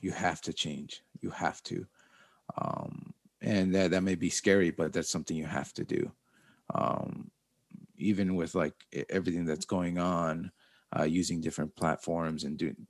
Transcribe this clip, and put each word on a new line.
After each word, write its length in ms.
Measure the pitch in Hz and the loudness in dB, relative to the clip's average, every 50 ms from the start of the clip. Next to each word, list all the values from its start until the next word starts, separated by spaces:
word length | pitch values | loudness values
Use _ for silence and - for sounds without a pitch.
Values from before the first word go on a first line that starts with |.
you 120 | - 95 | -4 -4
have 280 | 85 - 95 87 85 - - | -2 0 0 0 0 -2 -4
to 100 | - - | -6 -2
change, 500 | - - 78 73 67 - - - - _ _ - - | -2 -2 -2 -4 -6 -8 -10 -12 -16 _ _ -14 -10
you 120 | - - | -8 -8
have 300 | - - 92 80 - - - | -4 -2 -2 -2 -2 -4 -8
to. 220 | - 85 85 - - _ _ - _ _ - - _ _ _ _ - - - | -8 -6 -6 -6 -8 _ _ -20 _ _ -20 -20 _ _ _ _ -12 -8 -6
Um, 560 | 50 50 50 50 50 - - - - - - _ _ _ _ - - | -4 -2 -4 -4 -4 -6 -10 -10 -12 -14 -16 _ _ _ _ -6 -2
and 300 | - 110 101 92 92 92 | 2 2 4 4 4 4
that, 160 | 95 95 87 | 4 4 4
that 140 | 85 92 92 | 4 4 2
may 100 | 95 92 | 2 2
be 160 | 80 87 90 | 2 0 0
scary, 400 | - - - 101 98 101 92 85 | 0 2 4 6 6 8 6 4
but 240 | 80 - 82 73 67 | 2 2 0 0 0
that's 160 | 87 80 - | -2 -2 0
something 260 | - 85 76 - 82 | -2 -2 -2 -2 -4
you 100 | 78 78 | -4 -2
have 280 | 78 78 69 69 - - | -2 -2 -4 -4 -4 -6
to 100 | - - | -8 -4
do. 280 | - - - - - - _ _ _ _ _ _ _ _ _ _ - - | -2 0 0 0 -2 -4 _ _ _ _ _ _ _ _ _ _ -6 -2
Um, 560 | - - - - - - - - - - - - _ _ _ _ _ _ _ - - - - _ - | 0 0 0 0 -2 -4 -6 -8 -8 -12 -14 -18 _ _ _ _ _ _ _ -20 -20 -20 -18 _ -2
even 380 | - 101 104 92 101 92 92 | 2 2 4 4 4 2 2
with, 180 | 90 82 78 - | 2 0 0 2
like, 220 | 92 80 76 - - - _ - | 2 0 0 0 -6 -14 _ -6
e-, 100 | 73 - - | -6 -4 -2
everything 360 | - 95 90 90 87 87 85 | 0 0 0 2 0 0 0
that's 200 | 80 76 78 - | 0 -2 -2 -2
going 320 | - 107 92 90 87 87 87 | -2 0 0 0 0 0 0
on, 540 | 87 90 90 85 85 80 80 85 87 92 - _ _ _ _ _ _ _ - | 0 2 2 2 2 0 0 -2 -4 -8 -10 _ _ _ _ _ _ _ -2
uh, 100 | - 80 | 0 2
using 360 | 78 80 90 87 - 90 82 | 2 4 2 2 2 0 -2
different 340 | 78 80 - - 78 76 - | -2 -2 -2 -2 -4 -4 -4
platforms 680 | - - 80 78 - - - 85 85 82 80 80 76 73 | 0 0 0 0 0 -2 -2 -2 0 0 -2 -2 -4 -4
and 120 | 71 76 | -4 -4
do-, 200 | - 85 78 - - 110 - | -2 -2 -4 -4 -6 -12 -10